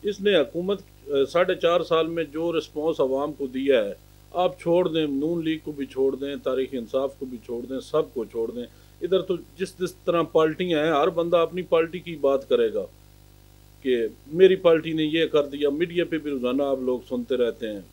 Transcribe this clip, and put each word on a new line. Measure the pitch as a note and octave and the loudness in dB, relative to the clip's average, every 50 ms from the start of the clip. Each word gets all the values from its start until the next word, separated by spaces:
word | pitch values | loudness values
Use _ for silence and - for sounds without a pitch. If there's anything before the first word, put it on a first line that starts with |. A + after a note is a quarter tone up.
| - | -4
इसने | G3 G3+ - F#3+ G#3 G3+ | -4 -6 0 2 4 4
हुकूमत, | E3+ C#3+ - - E3 F3+ F#3 G3+ F#3+ | 4 4 2 -2 -6 -2 -2 -4 -4
अ, | - - - - - - | -6 -16 -20 -20 -10 -2
साढ़े | D3 C#3 C#3 C3+ - E3+ F3+ F3+ F#3 | 0 0 0 2 4 2 2 2 2
चार | D#3+ - E3 E3+ F3+ E3 | 2 2 4 4 4 2
साल | E3 E3+ D#3+ D#3+ | 2 2 2 2
में | D#3+ E3 E3+ E3 D3 C#3 | 0 -2 -4 -6 -6 -4
जो | D#3 E3 E3+ | -4 -4 -2
response | E3 D#3+ - - - D#3 D3 D#3+ D#3 - | -2 -2 -4 -4 -8 -4 -2 -2 0 0
आवाम | D3 C3 C3 C3+ C#3+ D3+ D3+ | 0 0 0 -2 -2 -4 -4
को | - C#3 | -6 -8
दिया | C3 B2 C3 C3+ C#3 C#3 A#2+ | -6 -4 -4 2 4 4 4
है, | G#2+ G2+ F#2 - - - - - - - - | 4 0 -4 -10 -16 -20 -20 -20 -20 -8 -2
आप | E3+ F3+ F3+ F3+ - | 0 0 0 0 -2
छोड़ | - E3+ E3+ F3 F#3 E3+ | -2 2 2 4 2 2
दें, | D#3+ D#3+ D#3 | 0 0 0
नून | D3 C#3 C3+ C#3+ D#3+ F3 E3+ D#3+ | 0 0 -2 -2 -2 -2 -2 -2
लीग | D#3+ D#3+ D#3 - | -2 -4 -4 -6
को | E3+ D#3 | -10 -8
भी | C#3+ C#3 | -8 -8
छोड़ | C3+ - C3 C3+ C3+ C3+ | -8 -2 0 0 0 0
दें, | C3 C3+ C#3 C#3+ C3 | -2 -6 -8 -8 -6
तहरीक | - C#3 C3 C3 C3 C3 C#3 | -6 -4 -2 -2 -4 -4 -4
इंसाफ | B2+ A#2 G#2+ - C3 C3+ C#3 C3+ - | -8 -8 -4 -4 -2 -2 -2 -6 -8
को | C#3+ | -12
भी | C3 B2 | -12 -12
छोड़ | A#2 - - A#2+ A#2+ A#2+ | -14 -10 -8 -8 -8 -8
दें, | - C3 C3 | -8 -10 -10
सबको | - - - D3+ D#3+ - - B2+ A2+ | -10 -2 -2 -2 -2 0 -4 -8 -8
छोड़ | - - A#2 A2+ A2+ | -6 -4 -6 -6 -4
दें। | A2+ A#2+ A#2+ A#2 - - - - - - - | -6 -8 -12 -12 -14 -20 -20 -20 -18 -10 -4
इधर | F3 F3+ F#3 E3+ | 0 0 0 0
तो | F#3 F#3 | 0 -6
जिस, | E3+ D#3 - - - F#3+ F3+ - - | -6 -6 -14 -10 -10 -10 -10 -8 -8
जिस | F3+ F3 | -8 -8
तरह | - - - - F3 E3+ D#3+ | -8 -8 -4 -2 0 0 0
पार्टियाँ | D#3 - E3 D#3 D#3+ D#3 - F#3 F3+ E3+ D3+ D3 | 2 2 2 2 2 2 -2 -2 0 0 0 2
हैं, | D#3+ D#3+ | 2 2
हर | C#3 D3 F3+ | 2 2 2
बंदा | F3+ E3 E3+ E3+ E3+ F3 E3 | 2 0 -2 2 2 2 2
अपनी | D#3+ D#3+ F3+ F3+ | 2 -2 -6 -4
पार्टी | - - E3 E3 E3 D#3+ F3+ | 0 2 2 2 0 -4 -10
की | E3 F3 E3+ | -10 -10 -12
बात | D3 C#3+ C#3 C#3 C3+ C3+ | -2 0 2 2 2 0
करेगा | - C3 A#2 A#2 A2+ G2+ G#2+ F#2+ - - - _ - - - - - - - _ - _ - - - - - - | 0 2 2 2 2 0 -4 -8 -8 -14 -20 _ -20 -20 -20 -20 -20 -20 -20 _ -20 _ -20 -20 -20 -20 -8 -2
कि | C3 B2+ A#2+ A2+ A2 A#2 - - C#3 | 0 0 0 0 -4 -6 -10 -18 -8
मेरी | D3+ E3 F#3+ F#3 F#3+ | 2 6 6 6 6
पार्टी | F#3 F3+ E3+ E3 D#3+ D3+ E3 D#3+ | 6 4 4 4 4 2 -2 -2
ने | D#3 D#3 | -2 -2
ये | D3+ D3+ E3 E3 | 0 2 0 0
कर | C#3 - D3+ C#3+ | 4 4 2 2
दिया। | C#3 C#3 C#3+ C#3+ C#3+ | 2 -2 -2 0 0
मीडिया | C#3 D3 F3 E3+ E3+ F3 E3+ | 0 0 -4 -2 0 -2 -2
पे | E3 E3 D#3+ | -2 -2 -6
भी | D3 D3 | -4 -4
रोज़ाना | C#3+ C3 A#2+ B2 B2+ C#3 C#3+ | -6 -2 -2 -2 0 0 0
आप | C#3 C#3 C3 | 0 -2 -2
लोग | B2+ B2+ B2+ B2 - | 0 -2 -2 -4 -4
सुनते | - C3 B2 A#2+ A#2 C3 | -6 -6 -6 -4 -2 0
रहते | A#2+ B2 A#2 G#2+ - A#2+ | 0 0 -2 -2 -6 -8
हैं। | A2 G#2+ G2+ F#2 - | -8 -8 -10 -12 -16